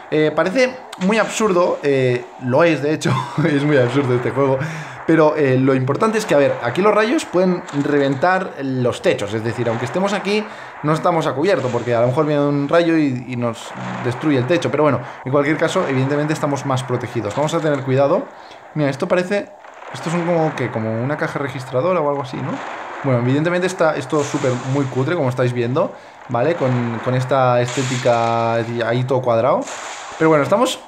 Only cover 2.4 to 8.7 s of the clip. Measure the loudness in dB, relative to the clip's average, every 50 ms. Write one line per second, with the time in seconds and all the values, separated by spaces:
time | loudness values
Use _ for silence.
2.4 | -4 0 2 4 4 4 4 2 0 -2 -2 -2 0 -2 -2 -2 -4 -4 -2 0
3.4 | 0 2 2 2 2 4 4 4 4 4 2 0 2 2 2 0 0 -2 0 0
4.4 | 2 2 2 0 -2 -4 -8 -10 -12 -12 -14 -6 0 2 4 6 6 4 4 4
5.4 | 2 4 4 4 4 4 2 2 2 0 0 0 0 0 0 0 0 2 4 4
6.4 | 4 4 2 0 -4 -2 0 2 2 4 4 4 2 2 0 -2 -2 0 0 2
7.4 | 2 2 2 0 -4 -6 -4 -2 0 2 2 2 2 2 2 2 2 2 2 0
8.4 | -2 -4 -8 -8 -6 -4